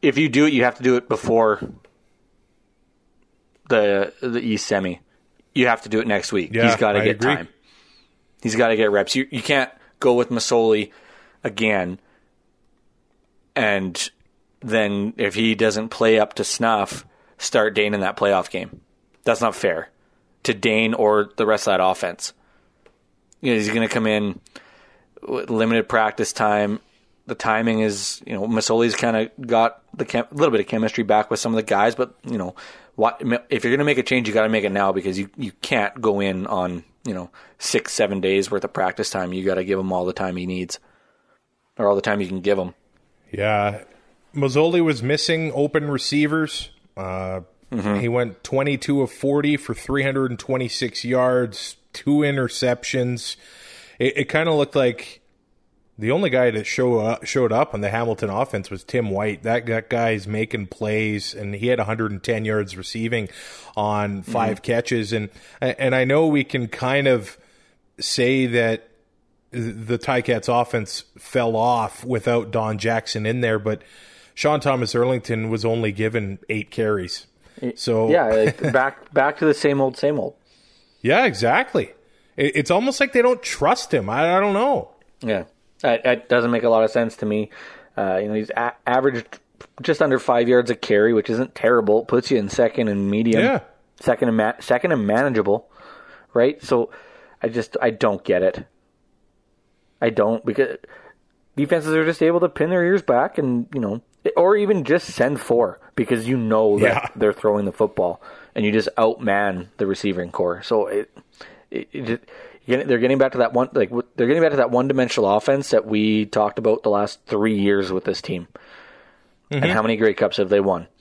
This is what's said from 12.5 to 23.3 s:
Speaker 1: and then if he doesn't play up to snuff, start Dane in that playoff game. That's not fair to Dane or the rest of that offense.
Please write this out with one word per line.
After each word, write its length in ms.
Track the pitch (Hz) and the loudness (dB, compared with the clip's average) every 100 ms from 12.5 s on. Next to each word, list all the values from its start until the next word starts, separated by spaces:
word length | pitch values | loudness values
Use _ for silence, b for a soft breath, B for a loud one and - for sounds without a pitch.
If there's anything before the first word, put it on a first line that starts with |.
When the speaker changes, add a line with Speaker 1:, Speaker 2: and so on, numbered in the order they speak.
| _ _ _ _ _ _ _ _ _ _ - | _ _ _ _ _ _ _ _ _ _ -2
Speaker 1:
and 540 | 110 101 95 87 - _ _ _ _ _ | 0 0 -2 -6 -10 _ _ _ _ _
then 520 | 123 113 104 101 104 - | -2 0 0 -2 -4 -2
if 180 | 104 101 | -4 0
he 200 | 113 107 | 0 2
doesn't 340 | 110 104 113 | 0 0 -6
play 300 | - 113 110 | 0 4 4
up 140 | 104 - | 2 -2
to 80 | |
snuff, 640 | 101 - 117 110 98 - - b b b | -6 -2 0 0 -2 -8 -16 b b b
start 360 | - 123 110 | -2 0 2
Dane 200 | 104 104 | 2 0
in 80 | 104 | 0
that 160 | 95 - | -2 0
playoff 320 | 104 95 87 | 2 2 0
game. 320 | 92 90 - _ _ _ _ | -8 -10 -16 _ _ _ _
That's 180 | - 113 | 0 2
not 140 | 113 - | 0 0
fair 340 | 98 82 - _ _ _ _ _ | -2 -2 -6 _ _ _ _ _
to 100 | - | -4
Dane 400 | 107 113 110 110 | 0 2 2 2
or 360 | 117 107 104 104 - | 2 4 4 0 -2
the 80 | 107 | 0
rest 220 | 104 - | 0 2
of 100 | 92 | 2
that 60 | |
offense. 500 | 92 92 92 87 - _ b b b b b b _ _ _ | 2 0 -6 -8 -14 _ b b b b b b _ _ _